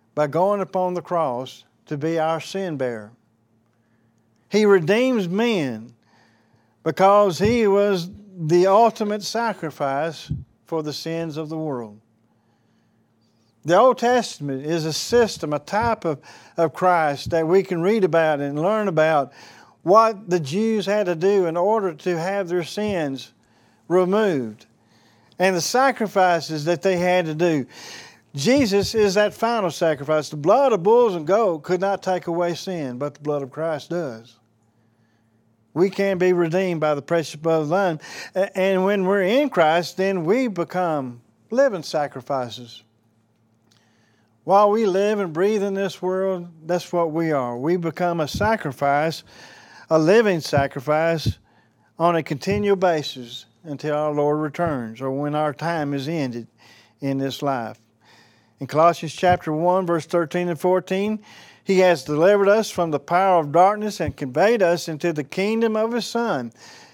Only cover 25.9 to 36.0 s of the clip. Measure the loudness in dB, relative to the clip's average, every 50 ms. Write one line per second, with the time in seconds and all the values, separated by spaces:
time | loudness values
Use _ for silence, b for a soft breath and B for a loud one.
25.9 | 2 0 -4 -2 2 2 4 4 4 2 0 -4 -6 -4 -2 -2 -2 0 0 0
26.9 | 0 2 2 2 2 2 0 -2 -2 0 0 2 2 0 -2 B B B B B
27.9 | B B B B B B B B -10 -4 0 2 2 4 2 2 2 0 0 0
28.9 | 0 2 2 2 4 2 2 0 0 -2 -2 -2 0 0 -2 -2 -2 0 0 0
29.9 | 0 -2 -2 -2 -2 -2 -2 -4 -8 -2 2 4 4 4 4 4 2 2 2 4
30.9 | 4 6 4 4 2 -2 -2 0 0 2 2 0 0 -2 -4 -4 -4 -2 0 -2
31.9 | -2 -2 -2 -4 -4 -4 -4 -4 -4 -2 -2 -2 -4 -6 -8 -8 -8 -6 -6 -8
32.9 | -6 -6 -8 -8 -8 -8 -6 -6 -4 -4 -6 -8 -8 -8 -6 -6 -6 -6 -8 -8
33.9 | -6 -6 -6 -6 -10 -12 -16 -20 _ _ _ _ _ _ _ _ _ _ _ _
34.9 | _ _ _ _ _ _ _ _ _ _ _ _ _ _ _ _ -2 0 0 0
35.9 | 0 0